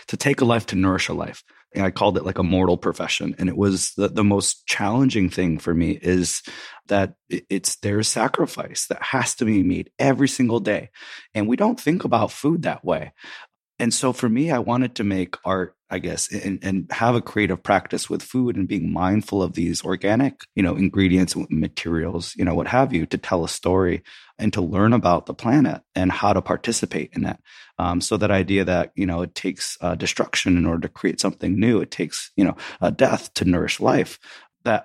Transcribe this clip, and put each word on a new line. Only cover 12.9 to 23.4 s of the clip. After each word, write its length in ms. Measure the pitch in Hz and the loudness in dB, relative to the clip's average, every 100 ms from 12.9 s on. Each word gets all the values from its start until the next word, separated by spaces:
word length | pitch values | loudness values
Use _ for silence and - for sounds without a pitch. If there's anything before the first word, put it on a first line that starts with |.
| 76 71 _ - - - _ _ - | -4 -4 _ -20 -20 -20 _ _ -4
And 140 | 117 | -2
so 200 | - 131 | 0 0
for 160 | 120 120 | 0 0
me, 220 | 113 165 | 2 2
I 80 | 127 | 0
wanted 360 | 117 123 127 - | 0 0 0 -2
to 80 | |
make 320 | 101 95 87 - | -2 -2 -4 -4
art, 320 | 87 95 90 _ _ | -2 -2 -2 _ _
I 80 | 92 | -6
guess, 340 | 87 82 - | -4 -6 -6
and, 260 | 101 101 95 | -6 -6 -4
and 280 | 95 95 85 | -2 -4 -4
have 240 | - 117 | 0 2
a 60 | 120 | 2
creative 420 | - 107 101 90 | -2 -2 0 -2
practice 460 | - 98 - 87 - | 2 2 2 -6 -4
with 140 | 85 | -6
food 340 | - 127 123 104 | -4 -2 -2 -2
and 100 | 90 | -2
being 240 | 101 85 | -2 -2
mindful 500 | 82 92 107 - 101 | 0 2 2 0 -2
of 100 | 90 | 0
these 320 | 90 85 82 | 0 -2 -2
organic, 580 | - 95 98 110 135 - - | -4 -2 2 2 2 -2 -8
you 80 | - | 0
know, 140 | 90 87 | 0 2
ingredients, 580 | 95 98 95 92 90 92 - | 0 4 4 4 2 -2 -2
materials, 840 | 78 82 - 85 82 80 85 85 - | -2 -2 -4 -2 -2 -2 -4 -8 -2
you 80 | |
know, 100 | 87 | 0
what 140 | 85 - | 0 2
have 260 | 123 135 | 2 2
you, 100 | 82 76 | 0 -2
to 120 | 95 | -4
tell 260 | - 92 | -2 -2